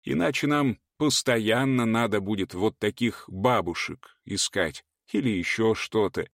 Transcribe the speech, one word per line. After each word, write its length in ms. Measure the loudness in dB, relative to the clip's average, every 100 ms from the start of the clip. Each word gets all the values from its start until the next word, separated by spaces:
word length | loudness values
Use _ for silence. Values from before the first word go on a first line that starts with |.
Иначе 440 | -2 0 0 0 0
нам 320 | 2 0 -2 _ _
постоянно 880 | 0 2 2 2 2 2 2 2 2
надо 340 | 2 2 0
будет 340 | 0 -2 -2
вот 240 | 0 0 0
таких 480 | -4 0 -2 -2 -12
бабушек 880 | 0 2 2 0 -6 -8 -10 -16 _ -8
искать 580 | -4 -2 0 -2 -4 _ _ _
или 180 | -2 0
еще 440 | -2 -2 0 0
что-то. 540 | 0 -2 0 0 -2 -8